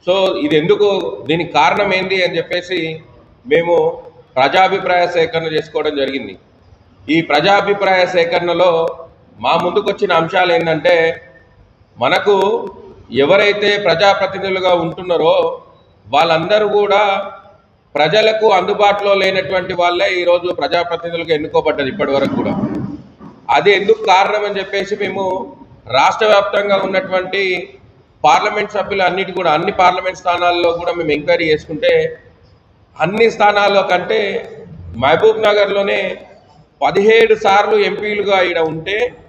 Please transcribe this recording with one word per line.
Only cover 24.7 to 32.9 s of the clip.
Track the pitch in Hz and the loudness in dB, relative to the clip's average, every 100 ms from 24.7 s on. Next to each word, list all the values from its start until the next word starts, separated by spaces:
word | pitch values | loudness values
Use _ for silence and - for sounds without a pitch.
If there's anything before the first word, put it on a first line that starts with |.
| 202 190 202 | -6 -6 -6
మేము | 196 190 190 185 - - - - 110 | -6 -4 -6 -6 -8 -16 -20 -20 -4
రాష్ట్ర | 123 160 208 220 | 0 2 2 2
వ్యాప్తంగా | 208 196 208 202 196 190 | 2 2 -2 0 -2 0
ఉన్నటువంటి | 190 185 185 180 196 190 180 - - _ _ _ _ | -4 -2 -4 -4 -4 -4 -4 -8 -18 _ _ _ _
పార్లమెంట్ | - 170 202 208 208 | 2 2 2 -4 -6
సభ్యులు | 208 190 196 | -6 -4 -2
అన్నిటి | 180 180 185 | -2 -2 -6
కూడా, | 190 170 | -2 0
అన్ని | 151 190 | 0 -2
పార్లమెంట్ | 190 180 185 185 175 | 2 2 2 -4 -6
స్థానాల్లో | 185 175 175 175 175 | -4 0 0 2 0
కూడా | 170 170 | -2 -4
మేము | 170 160 | -4 -2
ఎంక్వైరీ | 147 147 170 165 | -4 0 0 2
చేసుకుంటే, | 151 - 156 175 165 160 - - _ _ _ _ _ _ | -2 -2 -4 2 2 0 -6 -20 _ _ _ _ _ _